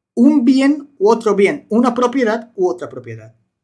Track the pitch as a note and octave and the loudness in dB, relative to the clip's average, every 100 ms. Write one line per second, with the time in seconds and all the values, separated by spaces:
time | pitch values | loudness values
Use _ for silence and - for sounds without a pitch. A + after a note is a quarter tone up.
0 | _ - C4 D4+ A#3+ C4 C4+ D4+ - - | _ 2 4 4 2 2 2 0 -6 -2
1 | G3 A#3 A3 G3 G3 D4 - A3 B3 A#3+ | 0 2 0 2 0 0 -4 0 0 0
2 | B3 C4+ A3+ A3+ A#3 - F3+ E3 C#3 C3 | -2 0 -2 -4 -8 -4 -4 -4 -12 -14
3 | A#2 A2 A2+ _ _ _ | -16 -18 -18 _ _ _